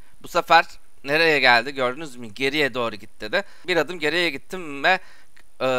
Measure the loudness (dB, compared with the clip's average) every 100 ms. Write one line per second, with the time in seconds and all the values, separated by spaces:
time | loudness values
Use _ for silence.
0 | -14 -14 -2 -2 6 6 6 -8 -14 -10
1 | -2 2 4 6 6 6 4 -2 -2 -2
2 | -10 -10 -12 -4 -2 0 -2 0 -4 -6
3 | -12 -10 -4 -4 -4 -4 0 2 0 -2
4 | -2 0 0 -2 -10 -10 -10 0 2 2
5 | -2 -14 -14 -14 -14 -4 0